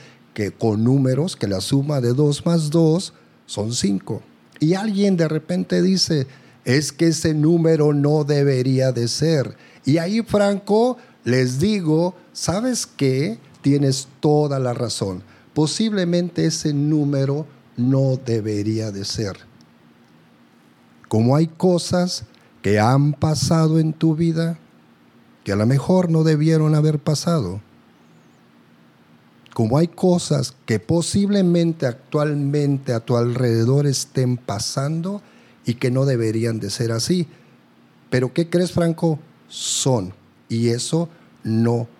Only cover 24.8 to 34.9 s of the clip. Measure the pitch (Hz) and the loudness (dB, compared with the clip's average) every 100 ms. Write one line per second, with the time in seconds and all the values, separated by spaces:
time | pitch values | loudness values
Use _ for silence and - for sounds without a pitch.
24.8 | _ _ _ _ _ _ - 98 110 135 | _ _ _ _ _ _ -4 0 2 2
25.8 | 135 185 175 160 160 151 156 160 156 156 | 2 2 2 2 2 2 2 2 4 4
26.8 | 151 151 - 147 - 165 92 101 - _ | 2 0 -2 -2 0 -2 -2 -8 -14 _
27.8 | _ _ _ _ _ _ _ _ _ _ | _ _ _ _ _ _ _ _ _ _
28.8 | _ _ _ _ _ _ - - 110 139 | _ _ _ _ _ _ -16 -2 0 2
29.8 | 170 - 185 175 - 143 131 - - 110 | 0 0 2 2 0 -4 -4 -10 -4 -4
30.8 | - 170 160 202 202 202 180 175 170 160 | 0 -2 0 0 0 2 2 2 2 0
31.8 | 131 117 - 147 151 147 139 147 143 135 | -4 -4 -6 -2 -2 -2 -2 0 0 0
32.8 | 135 117 - 120 120 120 123 113 113 139 | -2 -4 0 0 0 0 0 2 2 2
33.8 | 147 127 - - 127 120 - 101 - - | 2 -2 -4 -2 -2 -2 -4 -6 -6 -6
34.8 | 143 | -4